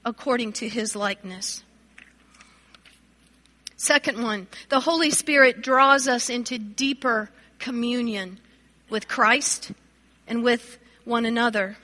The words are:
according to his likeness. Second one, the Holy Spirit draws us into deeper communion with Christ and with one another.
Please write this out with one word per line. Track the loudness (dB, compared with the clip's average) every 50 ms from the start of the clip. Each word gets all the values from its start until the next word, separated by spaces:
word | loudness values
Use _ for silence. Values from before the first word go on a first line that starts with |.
according | _ -8 -8 -6 -2 -2 0 0 -2 -4 -6
to | -8 -8 -6
his | -4 -4 -4 -4 -4
likeness. | -2 -2 -4 -4 -4 -10 -14 -12 -10 -8 -8 -8 -10 -14 _ _ _ _ _ _ -20 -20 _ _ _ _ _ _ -20 -20 _ _ _ _ _ -20 -20 _ -20 _ _ _ _ _ _ _ _ _ _ _ _ _ _ _ -20 _
Second | -6 0 2 2 4 2 0 -4 -4
one, | -4 -4 -4 -4 -6 -12 -18 -20 -4 _
the | 0 2
Holy | 2 2 0 2 0 0
Spirit | 0 -2 0 2 4 6 6 6 4 2
draws | -2 0 4 4 6 6 6 6 6 2
us | 0 0 0 -2
into | -4 -4 -4 -4 -6 -8
deeper | -8 -10 -6 -4 -2 -2 -2 -2 -2 0 0 0 -2 -6 _ -20 _ _ _ _
communion | -10 -8 -6 -4 -2 -2 -2 -2 -2 -2 -4 -6 -8 -10 -14 -20 _ _ _ _ _ _ _ _ _ _
with | -6 -6 -4 -4
Christ | 0 2 4 4 4 2 2 -2 -4 -4 -6 -14 -14 _ _ _ _ _ _ _ _ _ _ -6
and | -4 0
with | 2 2 2 0 -2 -14 -20 -20 _ _ _ _ _
one | -2 -2 0 0
another. | 0 0 2 2 2 2 0 -2 -2 -6 -14